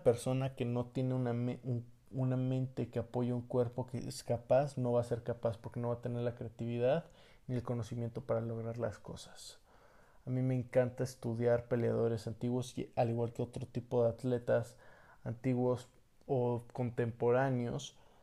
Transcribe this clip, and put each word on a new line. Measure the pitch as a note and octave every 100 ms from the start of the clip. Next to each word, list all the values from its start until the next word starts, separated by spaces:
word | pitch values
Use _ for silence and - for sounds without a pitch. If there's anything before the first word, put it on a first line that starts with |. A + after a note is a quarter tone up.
persona | - A#2+ - C3 C3
que | C3
no | A#2+ A#2+ B2
tiene | C3 B2+
una | B2+ B2
me-, | A#2+ B2 -
un, | - A#2+ A#2+ - -
una | C3 C3 B2+
mente | B2+ C3 C3 C3 A#2+
que | A#2+
apoye | A#2 B2 A#2+
un | B2
cuerpo | A#2+ B2+ B2 A#2+ B2
que | A#2+
es | B2+ -
capaz, | - B2 - B2+ C#3+ -
no | B2
va | A#2+
a |
ser | A#2+ A#2
capaz | - A#2 A#2 G#2
porque | A2+ -
no | A#2+
va |
a | A#2+
tener | B2 A#2+
la | A#2+ A#2
creatividad | A#2 - A#2 A#2+ A#2+ D#3+ - - - - -
ni | B2+
el |
conocimiento | - A#2+ A2 A#2+ A#2 -
para | - A2+
lograr | A#2 A2+ A2+ A2+
las | A2+ -
cosas. | - - - - - - - - - - - -
A | -
mí | B2+
me | C3
encanta | B2+ A#2+ B2+ B2+ A#2+
estudiar | B2+ - A#2+ A2+ A#2+ A#2+
peleadores | A#2+ A#2+ A#2 A2+ A2+ A2+ A#2
antiguos | A2+ B2 B2 B2 -
y, | A#2+
al | - A#2+
igual | A#2 A#2
que | -
otro | B2 - B2
tipo | B2+ A#2+ B2
de | A#2
atletas | A2+ B2+ A#2+ A#2+ A#2+ A#2 - - - - -
antiguos | A#2+ A#2 C3 B2 B2 B2 - - _ _ -
o | C3+ B2 A#2+ A#2+
contemporáneos, | - B2 A#2+ A#2 - A#2 A#2+ C3+ B2+ A#2+ C3+ - - - -